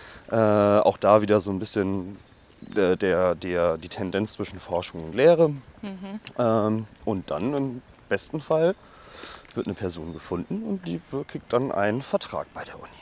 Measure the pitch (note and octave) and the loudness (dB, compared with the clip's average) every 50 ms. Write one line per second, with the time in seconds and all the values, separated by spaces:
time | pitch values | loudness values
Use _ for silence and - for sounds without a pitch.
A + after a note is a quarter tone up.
0 | - - - - - - - A2+ A2 G#2 G#2 G#2 G2+ G#2 G2+ G#2+ - F#2+ G2+ - | -20 -20 -20 -20 -8 -2 2 2 4 4 6 6 6 6 6 6 4 4 2 4
1 | - G2 G#2 G#2+ G#2 G2+ G#2 G#2 F2+ G2+ G2 F2+ G#2+ - - G#2+ F#2+ G2 G2 G2 | 6 8 8 8 8 6 4 4 2 0 -4 -4 -4 -4 -2 0 0 0 0 -2
2 | F2+ F#2+ G2+ - - - - - _ - - - - - - G#2 F#2 F2 F#2 - | -4 -8 -12 -16 -20 -20 -20 -20 _ -20 -20 -20 -16 -6 0 2 4 4 4 2
3 | G2+ F#2 F2 F2 F#2 F2+ E2+ D#2+ - F2+ F2+ E2+ E2+ E2+ E2 D#2+ E2+ F2 - - | 2 2 4 4 4 2 2 0 -2 -2 0 2 2 2 0 -2 -6 -10 -8 -6
4 | G2+ F2+ E2+ F#2+ A2 - - - G2+ - F#2+ F2+ - - F2 F2 F#2 - - E2+ | -6 -2 -2 -2 -2 -2 -4 -6 -8 -8 -10 -14 -8 -4 -4 -4 -4 -4 -8 -10
5 | D#2+ D#2+ E2+ A2+ C#3 E3 E3+ D#3 E3 D3+ D3 C3+ - - - - - G3+ G3 F3+ | -10 -6 0 4 6 6 6 6 4 2 2 -2 -12 -18 -18 -16 -14 -14 -12 -12
6 | G3 G3 G3+ A3 - - - - A#2+ A2+ A2 A2 G#2 G#2+ A2 A2 A2 - - - | -12 -12 -12 -14 -14 -8 -4 0 2 2 2 2 2 2 0 -2 -4 -8 -14 -10
7 | - A#2 G#2 F#2+ - - D2 D#2 G2 C3+ D3 C#3 C3+ C3+ A#2+ B2+ - - - - | -6 -4 -4 -4 -4 -4 -4 -4 -2 -2 -2 -2 -2 -4 -6 -10 -14 -18 -20 -16
8 | - - G#2 G2 - - - D#3 - - D#3+ D#3+ E3 F3+ G3+ - - - - - | -8 -4 -4 -4 -4 -6 -10 -8 -4 -2 0 2 2 0 0 -2 -8 -20 -20 -20
9 | - - - - - - - - - - - A#2 - F#2+ F2+ - G2 F2+ E2 E2+ | -20 -20 -20 -18 -18 -18 -18 -18 -18 -10 -8 -6 -6 -6 -6 -6 -6 -6 -6 -8
10 | D#2+ E2+ D#2+ D#2+ - - F2+ F2 - - F#3 G#3+ A3+ A3 G3 F#3 F3+ E3+ E3+ E3 | -10 -10 -12 -12 -8 -6 -6 -6 -4 -4 -6 -6 -6 -6 -6 -6 -6 -6 -8 -8
11 | - - C3+ C#3 D3 - - D3+ - - - B2 C3+ B2 - G2 G2+ G#2+ G#2+ C3+ | -8 -8 -8 -8 -8 -8 -10 -12 -4 -2 0 0 0 0 -2 0 0 0 0 -2
12 | C3+ - - G3 - - - D2+ - - - - - - - - - - - - | -4 -4 -4 -4 -4 -6 -8 -8 -8 -10 -12 -14 -14 -14 -16 -18 -18 -20 -20 -20